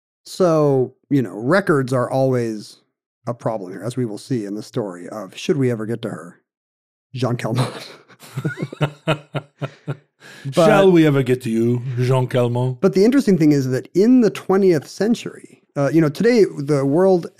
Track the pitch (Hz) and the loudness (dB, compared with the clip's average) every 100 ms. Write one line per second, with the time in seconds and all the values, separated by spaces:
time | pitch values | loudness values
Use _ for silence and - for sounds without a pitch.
0 | _ _ - - 180 160 147 135 120 - | _ _ -10 -2 0 2 2 2 -2 -6
1 | - 139 107 95 123 190 190 143 123 131 | -4 -2 -2 -4 -2 0 2 0 0 -2
2 | 117 131 131 127 117 107 - - _ _ | -2 0 0 0 -2 -6 -12 -20 _ _
3 | _ _ 117 120 - 110 90 95 107 127 | _ _ -12 -8 -6 -6 -8 -10 -10 -8
4 | 113 104 - 127 98 104 - 127 104 87 | -8 -10 -6 -6 -6 -10 -10 -8 -8 -10
5 | 87 107 95 - - 151 127 113 110 113 | -14 -14 -14 -8 -4 -2 0 -2 -6 -8
6 | 110 82 - - _ _ _ _ _ _ | -8 -10 -14 -20 _ _ _ _ _ _
7 | _ 127 120 120 113 120 127 - - - | _ -6 -4 -4 -4 -4 -6 -8 -18 -20
8 | _ _ - - 156 - - - 143 - | _ _ -18 -10 -10 -8 -12 -6 -8 -6
9 | - 156 - 151 - _ 135 - - - | -6 -6 -8 -12 -12 _ -14 -12 -14 -14
10 | _ _ - - 139 156 160 202 196 175 | _ _ -20 -16 -4 2 4 6 6 6
11 | 156 139 127 123 117 113 117 123 127 123 | 4 4 2 -2 -2 -2 0 -2 -4 -4
12 | 123 131 123 127 120 120 127 127 190 185 | 0 0 0 0 0 0 -4 0 0 4
13 | 214 277 208 175 151 143 131 127 - 180 | 4 4 2 4 4 2 0 -4 -2 2
14 | 220 254 214 - - 190 190 156 - - | 4 4 4 0 -2 2 4 2 -2 -4
15 | 208 233 - - - _ _ 143 139 156 | -2 -2 -6 -14 -20 _ _ -4 0 2
16 | 151 147 214 247 185 160 139 143 139 151 | 2 2 2 4 2 0 -2 0 0 2
17 | 190 180 160 | 4 2 -2